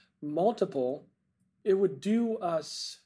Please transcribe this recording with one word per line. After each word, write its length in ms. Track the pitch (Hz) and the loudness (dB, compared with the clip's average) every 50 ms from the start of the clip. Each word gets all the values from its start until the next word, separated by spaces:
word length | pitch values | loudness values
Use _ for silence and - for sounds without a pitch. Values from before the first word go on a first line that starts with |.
| _ _ _ _ | _ _ _ _
multiple, 840 | - 147 151 160 180 220 226 - 202 139 - 143 123 123 135 151 - _ _ _ _ _ _ _ _ _ _ _ _ | -10 -6 -2 2 2 2 2 2 0 0 0 0 0 0 -2 -4 -8 _ _ _ _ _ _ _ _ _ _ _ _
it 120 | 214 190 | 2 4
would 260 | 196 196 180 - 135 | 4 4 2 0 -2
do 360 | - 202 220 233 233 226 220 220 | -2 0 2 2 2 0 -2 -2
us 600 | 185 170 165 156 151 - - - - - - - _ | -2 -2 -2 -2 -4 -6 -8 -10 -10 -10 -12 -14 _